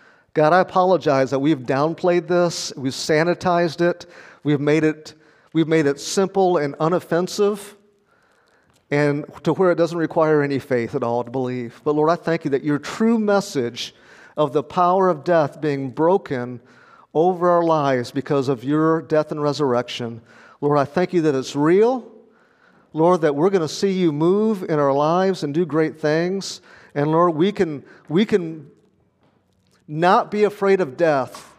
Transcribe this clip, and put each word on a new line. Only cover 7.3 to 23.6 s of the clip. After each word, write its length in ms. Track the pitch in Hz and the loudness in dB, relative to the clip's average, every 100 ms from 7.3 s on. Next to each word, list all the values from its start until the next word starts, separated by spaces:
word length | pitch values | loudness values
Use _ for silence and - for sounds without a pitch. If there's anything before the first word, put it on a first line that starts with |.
| - 202 208 - - _ _ _ _ _ _ _ _ _ _ _ | 0 0 -2 -10 -20 _ _ _ _ _ _ _ _ _ _ _
and 360 | 143 147 143 151 - | 0 0 -2 -6 -6
to 100 | - | -4
where 180 | 151 185 | 2 2
it 40 | 170 | 2
doesn't 220 | 165 170 | 0 -2
require 440 | 156 - 156 151 | -2 0 2 2
any 180 | 143 139 | 2 -2
faith 360 | - 123 117 143 | -2 -2 -2 -4
at 80 | |
all 200 | 120 120 | -4 -4
to 80 | 117 | -4
believe. 500 | 127 127 127 117 - | -6 -6 -6 -10 -8
But 120 | - 147 | -4 0
Lord, 140 | 156 | 2
I 60 | 170 | 0
thank 300 | - 165 151 | -2 -4 -2
you 60 | |
that 120 | 135 | -2
your 160 | 147 147 | -2 -4
true 400 | - - 220 233 | -4 -2 0 2
message 720 | 208 202 190 143 120 120 - - - - - - | 2 0 0 -4 -4 -6 -12 -14 -20 -20 -10 -2
of 160 | 151 | -2
the 100 | 147 | 0
power 460 | 135 - 175 185 185 | -2 0 2 4 2
of 160 | 160 135 | 0 2
death 340 | 170 143 - | 2 2 -2
being 300 | 151 139 135 | -4 -4 -4
broken 720 | 117 160 190 185 131 123 123 - - - - _ | 0 2 2 -2 -8 -8 -12 -18 -20 -20 -20 _
over 360 | 151 175 180 180 | 0 2 2 2
our 140 | 175 | 2
lives 480 | 170 160 139 131 120 | 2 2 2 0 -2
because 360 | 139 - 143 131 | -6 -2 -2 0
of 160 | 131 | -2
your 380 | 127 151 160 160 | -2 0 0 0
death 300 | - 156 151 | 0 -2 -2
and 120 | 156 | -2
resurrection, 800 | 147 135 143 120 120 - 120 113 - - - - | -4 -2 0 0 -2 -8 -10 -12 -18 -20 -20 -6
Lord, 160 | 147 147 | 0 0
I 80 | 139 | 0
thank 260 | - 180 | -2 0
you 100 | 180 | 0
that 120 | 156 135 | 0 0
it's 200 | 123 143 | -2 -2
real, 520 | 151 180 226 254 226 - - _ _ _ _ _ _ | 2 4 4 0 -6 -20 -20 _ _ _ _ _ _
Lord, 260 | 151 165 180 | 0 2 4
that 140 | 156 143 | 2 2
we're 140 | 175 | 2
gonna 180 | 196 | 2